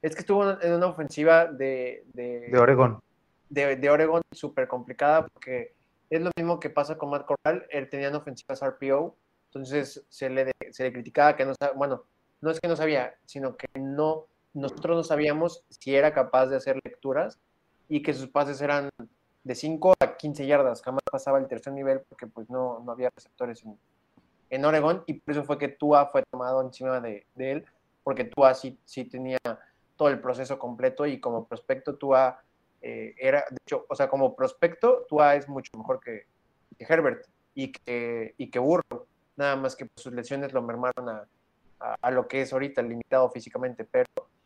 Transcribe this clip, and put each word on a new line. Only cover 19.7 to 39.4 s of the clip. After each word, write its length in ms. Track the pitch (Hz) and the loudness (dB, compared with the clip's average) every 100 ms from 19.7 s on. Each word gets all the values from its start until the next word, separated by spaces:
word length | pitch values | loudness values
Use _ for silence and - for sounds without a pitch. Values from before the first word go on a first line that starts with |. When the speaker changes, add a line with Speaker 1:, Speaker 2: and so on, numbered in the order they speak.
| 160 180 185 | 2 4 6
Speaker 1:
a 160 | 127 - | 4 0
quince 300 | 151 147 135 | -8 -6 2
yardas, 340 | 143 131 113 | 4 4 0
jamás 200 | 127 135 - | -4 -6 -4
pasaba 280 | 135 139 135 | -4 0 0
el 80 | 131 | 0
tercer 280 | 117 139 | -6 -10
nivel 260 | 139 135 135 - | -4 -2 -2 -4
porque, 180 | - 113 | -18 -18
pues, 220 | 117 110 | -16 -10
no, 340 | 127 127 117 | -6 -6 -6
no 100 | 120 | -10
había 180 | 120 127 | -4 -4
receptores 480 | - - - 123 113 | -4 -14 -10 -10 -10
en, 140 | 110 104 _ _ _ _ _ _ _ | -18 -20 _ _ _ _ _ _ _
en 160 | 131 | 0
Oregon, 400 | 147 156 151 185 - | 2 4 2 0 -4
y 80 | |
por 180 | 139 - | -8 -4
eso 120 | 147 | -4
fue 140 | 139 147 | -2 -2
que 100 | 143 | -4
Tua 380 | - 147 147 139 | -2 6 6 6
fue 160 | 139 - | 2 -2
tomado 320 | 127 127 131 | -4 -2 -2
encima 360 | 131 - 131 127 | -2 -6 -4 -4
de, 260 | 120 104 - | -4 -10 -14
de 180 | - 131 | -8 -6
él, 120 | 147 - _ _ _ | -6 -10 _ _ _
porque 220 | 139 127 | -6 -6
Tua 300 | 117 - 131 | -4 6 6
sí, 240 | 131 107 - _ | 6 -2 -14 _
sí 180 | - | -12
tenía 340 | 123 127 131 127 117 110 _ _ _ - | -12 -10 -6 -4 -4 -8 _ _ _ 0
todo 120 | 147 | 0
el 100 | 131 | 2
proceso 400 | 127 123 131 135 | -2 -6 -6 -8
completo 460 | 123 120 131 127 | -8 -2 -2 0
y 160 | 147 131 | -4 -4
como 260 | 127 113 113 | -4 -6 -6
prospecto 500 | 113 - 135 147 143 | -8 -4 -4 -6 -6
Tua... 460 | 139 131 131 - _ _ _ _ | 2 4 4 0 _ _ _ _
Eh, 340 | 120 117 110 - | -14 -12 -12 -2
era, 260 | 131 143 139 | 2 2 0
de 80 | 127 - | -8 -6
hecho, 180 | 131 - | -6 -4
o 80 | |
sea, 140 | 143 135 | -2 0
como 260 | 135 131 | 2 0
prospecto 680 | - 131 - 170 - 240 247 - | 2 -4 0 -2 2 2 2 2
Tua 280 | 151 147 143 | 4 6 4
es 100 | 139 | 0
mucho 300 | 135 - 110 | -10 -12 -10
mejor 240 | 113 127 | -6 -6
que, 240 | 123 110 - _ _ _ _ - | -8 -14 -16 _ _ _ _ -16
que 80 | - | 0
Herbert 380 | 165 143 117 - _ _ | 2 2 -2 -8 _ _
y 160 | 135 135 | -10 -10
que, 640 | - - 120 117 117 110 - | -10 -8 -6 -6 -6 -8 -10
y 100 | 123 | -6
que 100 | 123 | -2
Burrow, 480 | 135 170 - 240 - _ _ | 2 2 0 -10 -14 _ _
nada 200 | - | -4